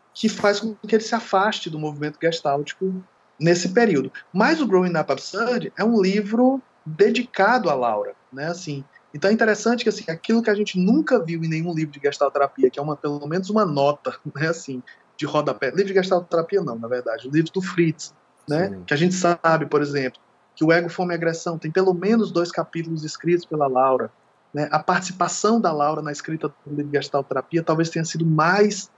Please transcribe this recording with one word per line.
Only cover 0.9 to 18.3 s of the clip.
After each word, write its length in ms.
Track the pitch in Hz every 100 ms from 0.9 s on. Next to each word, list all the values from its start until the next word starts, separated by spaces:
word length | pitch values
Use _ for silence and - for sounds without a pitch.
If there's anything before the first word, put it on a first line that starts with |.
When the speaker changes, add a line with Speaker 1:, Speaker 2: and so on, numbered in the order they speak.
| 220
Speaker 1:
ele 80 |
se 100 | 220
afaste 560 | 226 - 190 214 208 175
do 80 | 156
movimento 400 | 151 147 151 147
gestáltico 840 | 165 165 147 143 147 - 190 185 - _ _ -
nesse 300 | 160 175 185
período. 420 | 190 226 143 - - -
Mas 260 | 180 254 311
o 80 | 240
Growing 300 | 185 185 165
Up 140 | 147
Absurd 600 | 131 - 190 233 240 156 -
é 60 |
um 180 | 214 226
livro 600 | 185 208 202 226 254 269 - _ 156
dedicado 840 | 156 214 240 240 - 196 247 175
a 40 |
Laura, 400 | 135 120 104 101 - _
né, 140 | 131 156
assim, 360 | 175 156 139 - _ _
então 160 | 147 196
é 40 |
interessante 500 | 220 220 208 226 240
que, 60 | 220
assim, 140 | 202 -
aquilo 340 | 160 - 226
que 60 | 226
a 60 | 208
gente 220 | 208 185
nunca 460 | 180 285 302 247
viu 200 | 165 165
em 40 | 165
nenhum 260 | 160 170
livro 200 | 160 151
de 60 | 139
gestalterapia, 680 | 143 - 143 147 139 - 127
que 100 | -
é 20 |
uma, 140 | 147 147
pelo 300 | 151 147 147
menos 220 | 180 190
uma 160 | 214 196
nota, 500 | 143 143 147 175 - 151
<laughs> 100 | 143
né, 140 | 160
assim, 340 | 165 - 127 - - _ -
de 100 | 151
rodapé. 440 | 151 147 - 131
Livro 160 | 170 196
de 80 |
gestalterapia 680 | 190 185 180 175 165 165 196
não, 160 | 156 117
na 100 | 117
verdade, 400 | 123 120 113 131
o 40 |
livro 200 | 151 160
do 100 | 190
Fritz, 520 | 185 - 170 156 - _ _